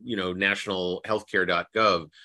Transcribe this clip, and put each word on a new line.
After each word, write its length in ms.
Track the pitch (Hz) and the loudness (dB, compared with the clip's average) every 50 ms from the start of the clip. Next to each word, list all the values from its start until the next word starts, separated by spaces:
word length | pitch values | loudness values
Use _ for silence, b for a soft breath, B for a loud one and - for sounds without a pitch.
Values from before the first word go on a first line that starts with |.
| 117 | -10
you 140 | 123 113 98 | -6 -4 -2
know, 160 | 92 92 90 | -2 -2 -2
national 680 | 92 98 98 101 101 - 104 98 92 90 90 90 - - - | 0 0 0 0 0 -2 -4 -4 -2 -2 -2 -4 -4 -2 -2
healthcare 400 | 110 107 - - - 98 92 87 | -2 -2 -2 -2 0 0 2 2
dot 200 | 87 85 87 - - | 2 0 0 -2 0
gov. 360 | 110 110 104 92 85 80 78 B B B | 2 4 4 2 2 -2 -6 B B B